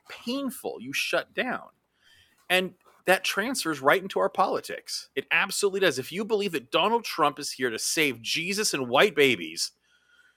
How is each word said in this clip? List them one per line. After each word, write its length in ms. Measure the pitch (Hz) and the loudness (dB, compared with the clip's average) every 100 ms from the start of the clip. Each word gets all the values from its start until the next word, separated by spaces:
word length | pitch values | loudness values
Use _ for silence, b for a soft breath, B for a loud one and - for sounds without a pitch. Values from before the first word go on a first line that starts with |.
| - | -18
painful. 720 | - - 269 269 - 95 - | -12 -6 -6 -6 -6 -8 -10
You 140 | 123 | -8
shut 400 | 143 - 170 - | -6 -2 -2 -2
down. 340 | - 247 175 - _ _ _ _ _ _ _ - | -4 -4 -6 -10 _ _ _ _ _ _ _ -2
And 260 | 185 185 - _ _ - | 0 0 -6 _ _ 2
that 200 | 185 - | 2 2
transfers 560 | - 226 262 165 143 | -2 -2 -2 -4 0
right 200 | 135 185 | 4 4
into 160 | 190 196 | 2 0
our 80 | 190 | 0
politics. 800 | - 190 - - - - - - | 2 0 0 -6 -10 -10 -12 -10
It 120 | 135 - | -8 -2
absolutely 520 | 165 196 - 202 190 | 0 0 0 0 2
does. 180 | 185 131 | 2 2
If 140 | 120 | -4
you 100 | 170 | -6
believe 300 | 220 214 202 | -2 0 0
that 180 | 151 120 | -4 -2
Donald 320 | 160 190 233 | 0 2 2
Trump 340 | 214 - 147 147 | -2 2 2 0
is 140 | 139 | -6
here 180 | - 127 | -4 -2
to 80 | 113 | -2
save 440 | - 165 147 113 | -2 2 0 0
Jesus 520 | 110 156 175 202 214 | -4 -4 -2 -2 0
and 140 | 151 127 | -2 2
white 260 | 131 202 | 6 6
babies, 580 | 147 139 107 80 80 - - _ _ _ _ _ | 6 4 4 -2 -6 -8 -8 _ _ _ _ _